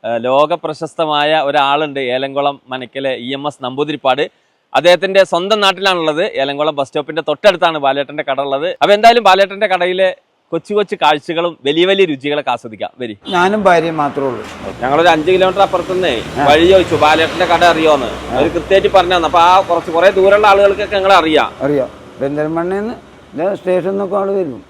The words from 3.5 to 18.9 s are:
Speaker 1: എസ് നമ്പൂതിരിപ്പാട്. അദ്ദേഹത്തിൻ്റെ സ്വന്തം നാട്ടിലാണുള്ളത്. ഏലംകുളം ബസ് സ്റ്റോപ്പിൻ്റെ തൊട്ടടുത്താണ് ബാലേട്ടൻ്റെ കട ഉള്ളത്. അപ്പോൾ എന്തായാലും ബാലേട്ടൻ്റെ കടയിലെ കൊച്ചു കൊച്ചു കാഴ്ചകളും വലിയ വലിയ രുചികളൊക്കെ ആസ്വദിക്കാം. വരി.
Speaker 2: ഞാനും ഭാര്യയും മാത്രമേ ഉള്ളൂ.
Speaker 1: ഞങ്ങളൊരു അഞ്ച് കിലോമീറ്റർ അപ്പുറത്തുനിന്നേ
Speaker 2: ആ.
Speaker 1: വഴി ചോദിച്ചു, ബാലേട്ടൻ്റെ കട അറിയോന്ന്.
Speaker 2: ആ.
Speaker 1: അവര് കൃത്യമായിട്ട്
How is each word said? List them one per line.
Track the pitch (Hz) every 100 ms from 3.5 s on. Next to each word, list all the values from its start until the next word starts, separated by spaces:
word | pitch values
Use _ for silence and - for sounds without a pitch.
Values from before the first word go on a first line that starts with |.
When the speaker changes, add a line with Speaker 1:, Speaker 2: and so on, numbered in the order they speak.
Speaker 1:
എസ് | - 127
നമ്പൂതിരിപ്പാട്. | 131 151 147 135 131 160 _ _ _ _ 131
അദ്ദേഹത്തിൻ്റെ | 160 175 185 190 190
സ്വന്തം | 175 185 214
നാട്ടിലാണുള്ളത്. | 196 185 196 180 160 151 202 113
ഏലംകുളം | 135 143 151 143
ബസ് | 135
സ്റ്റോപ്പിൻ്റെ | 151 143 160 156
തൊട്ടടുത്താണ് | 147 214 180 175 160 139
ബാലേട്ടൻ്റെ | 139 139 147 147
കട | 135 139
ഉള്ളത്. | 135 165 -
അപ്പോൾ | 160 208
എന്തായാലും | 226 233 202
ബാലേട്ടൻ്റെ | 190 196 196 208
കടയിലെ | 185 180 185 185 - _ _ _
കൊച്ചു | 165 - 208
കൊച്ചു | 208 190
കാഴ്ചകളും | 151 151 - 165 175 160 135
വലിയ | 156 180
വലിയ | 196 190
രുചികളൊക്കെ | 139 139 147 135
ആസ്വദിക്കാം. | 120 120 107 104 _
വരി. | 123 104 -
Speaker 2:
ഞാനും | 180 180 214 185
ഭാര്യയും | 170 165 160
മാത്രമേ | 143 135 139
ഉള്ളൂ. | 117 90 - 95 95
Speaker 1:
ഞങ്ങളൊരു | 120 143 170
അഞ്ച് | 160 156
കിലോമീറ്റർ | 185 185 185
അപ്പുറത്തുനിന്നേ | 196 185 175 185 180 117 - 120
Speaker 2:
ആ. | 143
Speaker 1:
വഴി | 151 170
ചോദിച്ചു, | 190 175 156
ബാലേട്ടൻ്റെ | 151 160 160 160 175
കട | 165 175
അറിയോന്ന്. | 160 160 147 120
Speaker 2:
ആ. | - - 120
Speaker 1:
അവര് | 156 165
കൃത്യമായിട്ട് | 151 190 196